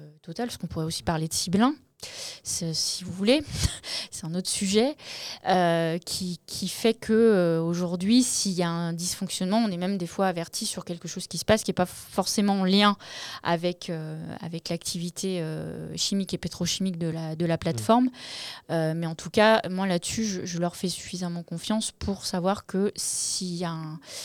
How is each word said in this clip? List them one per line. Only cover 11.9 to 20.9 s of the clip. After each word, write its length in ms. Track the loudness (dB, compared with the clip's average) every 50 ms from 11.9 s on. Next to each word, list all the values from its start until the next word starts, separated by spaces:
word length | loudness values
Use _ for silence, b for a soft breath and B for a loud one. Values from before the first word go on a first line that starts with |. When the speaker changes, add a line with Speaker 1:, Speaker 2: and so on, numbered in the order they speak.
| -2 -10 -16 -4 -2 -2 -2 0 2 2 4 4 4 4
Speaker 1:
en 40 | 4
lien 340 | 4 6 6 6 6 4 B B B B B B B B B 0
avec, 460 | 0 0 2 2 0 -2 -2 -6 -6
euh, 340 | -6 -6 -6 -8 -8 -8 -8 -10 -10 -10 -10
avec 260 | -8 -8 -8 -6 -4
l'activité, 720 | -6 -4 -4 -6 -4 -4 -4 -6 -6 -4 -4 -2 -2 -2
euh, 560 | -2 -4 -4 -6 -6 -6 -8 -8 -10 -8 -4
chimique 380 | -4 -2 0 0 0 0 -2 -4
et 40 | -4
pétrochimique 600 | -4 -6 -4 -4 -2 -2 -2 -2 -2 -2 -2 -2
de 80 | -2
la, 300 | -2 -2 -4 -4 -6 -2
de 100 | -2 0
la 80 | 0 0
Speaker 2:
Mm. 40 | 0
Speaker 1:
plateforme. 520 | 0 -2 -2 0 4 4 6 6 6 4 B B B B B B B B B B B -2
Euh, 220 | 0 0 0 0 0
mais 120 | 0 -2
en 80 | -4 -4
tout 160 | -6 -8 0
cas, 320 | 4 6 8 8 8 6 4 0
moi 160 | -2 -2 0
là-dessus, 380 | 2 0 0 0 -2 -2 -2 -2
je, 200 | -2 -2 -4 -6
je 140 | -6 -2 -2
leur 180 | -2 -2 -2
fais 120 | -2 -4 -4